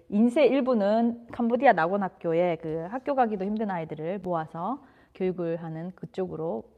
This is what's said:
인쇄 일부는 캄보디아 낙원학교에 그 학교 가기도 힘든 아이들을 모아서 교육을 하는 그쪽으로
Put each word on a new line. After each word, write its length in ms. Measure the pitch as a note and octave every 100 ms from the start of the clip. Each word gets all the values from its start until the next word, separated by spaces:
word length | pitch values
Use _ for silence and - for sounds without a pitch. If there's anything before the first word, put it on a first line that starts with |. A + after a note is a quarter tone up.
| -
인쇄 360 | G#3 A#3 B3
일부는 840 | C#4+ C4+ C4 A#3+ G3 A3 A#3 A#3 -
캄보디아 400 | - A#3 A#3+ C4
낙원학교에 840 | F#3 E3 G3+ F#3+ - E3+ E3 F3 E3
그 300 | E3 D#3+ E3
학교 240 | A#3+ C#4+
가기도 300 | C4+ A#3 G#3
힘든 260 | F#3+ G#3+ G#3+
아이들을 480 | F3+ D#3+ D3+ D#3+ G3+
모아서 640 | F3+ E3+ D#3+ E3 F3+ C#4+ - _ _
교육을 480 | - F#3 F3+ E3+ E3
하는 300 | E3 D#3+ F3
그쪽으로 720 | F#3 - - F#3 D#3 D#3+ A3 -